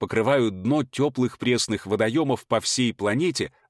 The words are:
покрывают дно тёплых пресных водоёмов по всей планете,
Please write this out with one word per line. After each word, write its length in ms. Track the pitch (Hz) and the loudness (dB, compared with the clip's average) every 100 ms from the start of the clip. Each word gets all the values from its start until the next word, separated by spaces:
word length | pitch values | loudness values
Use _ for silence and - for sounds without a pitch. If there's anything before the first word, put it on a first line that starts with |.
покрывают 640 | 101 107 113 139 113 92 | -2 0 2 2 2 0
дно 200 | 101 147 | 0 0
тёплых 560 | 139 - 143 131 123 - | 0 -2 -2 0 -2 0
пресных 480 | 123 120 - 104 95 | 0 0 0 -4 -2
водоёмов 600 | 98 110 135 143 120 - | 0 0 0 0 -2 -2
по 100 | 113 | -2
всей 340 | - - 123 | 0 0 0
планете, 600 | - 101 123 175 139 101 - _ | 0 -2 0 0 -2 -6 -10 _